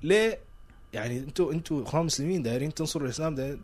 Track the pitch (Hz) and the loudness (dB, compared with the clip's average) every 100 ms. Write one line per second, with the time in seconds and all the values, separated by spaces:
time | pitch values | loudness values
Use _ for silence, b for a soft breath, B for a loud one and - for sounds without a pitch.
0 | 147 202 220 - - - - - - 110 | 4 6 4 0 -10 -20 -20 -20 -10 -6
1 | 113 123 139 135 165 160 165 147 110 151 | -4 -4 -6 0 2 2 0 -2 0 2
2 | 165 - 147 185 117 120 147 151 160 160 | 2 2 0 2 2 0 0 -2 -2 0
3 | 135 120 160 139 135 143 | -2 0 -2 0 -4 -6